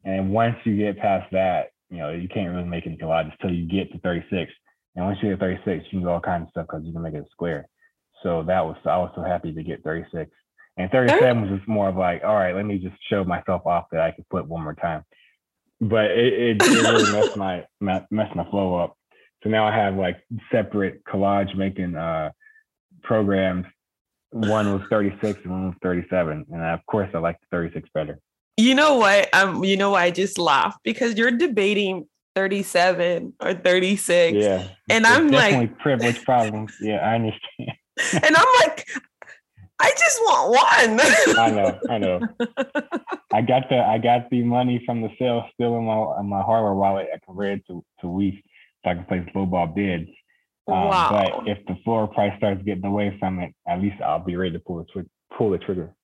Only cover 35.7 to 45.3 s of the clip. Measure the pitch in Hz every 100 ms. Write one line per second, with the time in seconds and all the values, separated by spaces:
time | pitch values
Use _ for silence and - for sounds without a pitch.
35.7 | - 151 127 120 117 - 123 110 107 107
36.7 | - 107 104 98 117 110 - - - 123
37.7 | - _ - - 170 - 320 508 508 311
38.7 | - - 269 _ _ - - _ _ 95
39.7 | - - 554 679 453 453 277 160 247 -
40.7 | - 233 220 302 659 - - 113 107 92
41.7 | 90 - 113 98 90 233 - 233 - 269
42.7 | 294 - - - - _ - 120 127 131
43.7 | 127 120 110 120 120 120 123 120 123 127
44.7 | 120 123 120 110 - 127